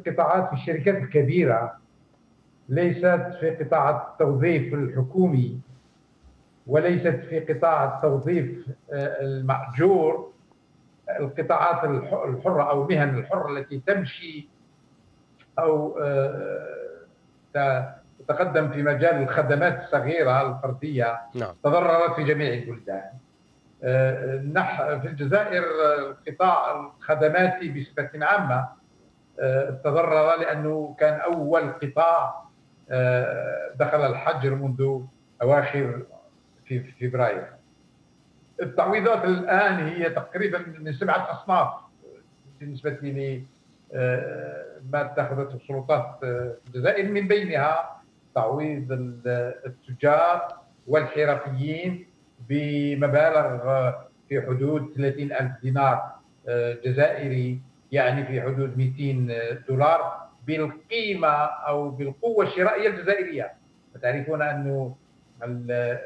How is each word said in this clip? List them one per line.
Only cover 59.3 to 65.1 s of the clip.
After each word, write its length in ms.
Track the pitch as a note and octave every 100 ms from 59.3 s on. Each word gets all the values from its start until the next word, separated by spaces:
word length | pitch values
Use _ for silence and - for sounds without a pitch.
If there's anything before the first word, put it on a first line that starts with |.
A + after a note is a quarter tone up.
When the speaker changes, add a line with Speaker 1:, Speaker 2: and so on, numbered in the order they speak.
| A#2 A#2 B2+ -
Speaker 1:
دولار 600 | C3 D3+ E3 - - - _ A#2+
بالقيمة 800 | D#3 D3+ - - A3+ G#3+ F#3 D#3
أو 640 | D3 D3 B2+ D3 D3 C#3+
بالقوة 560 | B2+ C#3+ - A#3 A3 F3+
الشرائية 440 | F3+ F3 G3 G#3+
الجزائرية. 640 | F3+ E3+ G3+ - C#3 G2+ - _ _ _ B2+
فتعرفون 460 | B2 C#3 C#3 D#3
أن 520 | D3 C#3+ C#3 C#3 B2+ C3 _